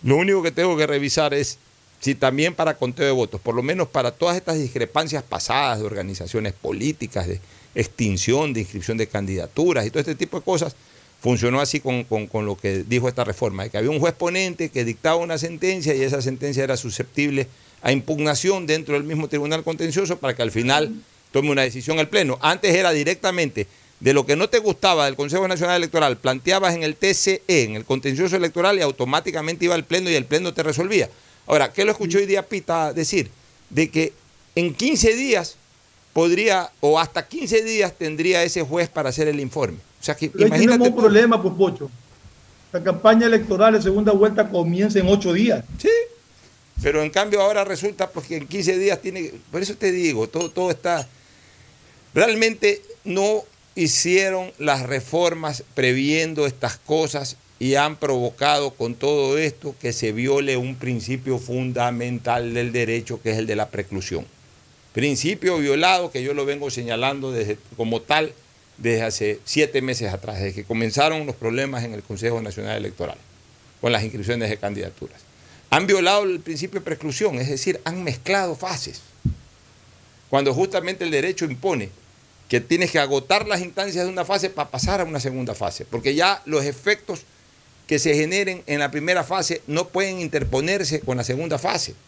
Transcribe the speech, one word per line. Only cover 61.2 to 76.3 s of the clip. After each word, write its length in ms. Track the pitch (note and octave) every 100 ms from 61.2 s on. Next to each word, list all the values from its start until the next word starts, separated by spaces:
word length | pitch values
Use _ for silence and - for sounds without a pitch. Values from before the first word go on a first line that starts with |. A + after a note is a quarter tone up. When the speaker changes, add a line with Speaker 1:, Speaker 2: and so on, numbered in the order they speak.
| C3 B2+
Speaker 1:
fundamental 1120 | B2+ B2 B2+ B2 B2 A#2+ A#2+ A#2+ A#2 A#2+ A#2+
del 180 | A#2 A#2+
derecho, 500 | A#2+ A2+ A#2 A2+ A2+
que 100 | A2+
es 60 | A2
el 100 | A2+
de 100 | G#2+
la 120 | G#2+
preclusión. 560 | G2+ G2 G2 F#2 E2 C2 - - - - - _
Principio 640 | - C#3+ C3+ D3 G3+ F3+ F3
violado 520 | C#3+ C#3 E3+ F#3 F3
que 140 | C#3
yo 100 | B2+
lo 120 | C#3+ C#3
vengo 260 | C#3+ C#3
señalando 640 | A#2+ A#2+ A2+ C3 C#3 C3
desde, 240 | B2 G#2 G#2 - A#2
como 260 | A2+ A2+
tal 320 | - D3+ D#3 - - _ _ -
desde 240 | A#2 A2+
hace 380 | A2+ - G#2 G#2
siete 380 | - D3 D3 C#3+
meses 320 | C3 B2 A2
atrás, 260 | G2 F#2+ G2+
desde 140 | F#2+
que 100 | F#2+
comenzaron 640 | G2+ A2+ A2+ A2 D3 D#3+ D3
los 100 | B2
problemas 480 | A2+ A#2 C3+ B2+
en 100 | A#2
el 80 | G#2+
Consejo 400 | G#2 G2+ A2+ A#2
Nacional 360 | G#2+ G2+ G#2+ G#2+
Electoral 400 | G2+ G2 F2 - - - - - - -
con 100 | A#2+
las 120 | A#2
inscripciones 460 | A2+ G#2 G2+ A#2+ A2+
de 60 | G#2+
candidaturas. 640 | G2+ G2+ F#2 - - - - - - - -
Han 160 | D3 F#3
violado 380 | F#3+ F3 G3+
el 160 | G3+